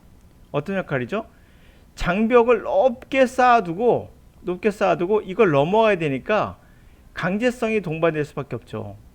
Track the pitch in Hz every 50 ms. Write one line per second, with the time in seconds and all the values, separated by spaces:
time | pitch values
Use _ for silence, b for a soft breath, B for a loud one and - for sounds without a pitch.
0 | - - - - - - - - - - - 147 147 - 196 190 175 - 156 131
1 | 123 113 180 214 - b b b b b b b b b b b b b _ -
2 | - 180 175 202 226 220 247 240 233 240 247 208 - 110 - 190 - 262 240 -
3 | - - - 262 269 240 247 - 254 247 240 233 202 170 165 175 240 240 185 120
4 | 95 - - - - - _ - - 175 180 180 - 220 202 - 208 190 170 147
5 | 175 175 214 208 - 190 180 170 220 190 147 139 139 165 196 220 226 220 208 175
6 | 165 151 135 127 - - 214 202 151 101 - b b b b b b b b b
7 | b b - - - 180 185 208 233 254 240 - 233 220 220 214 180 165 156 160
8 | 160 165 160 151 147 147 - - 139 - - 113 - - - 110 101 101 101 104
9 | - - -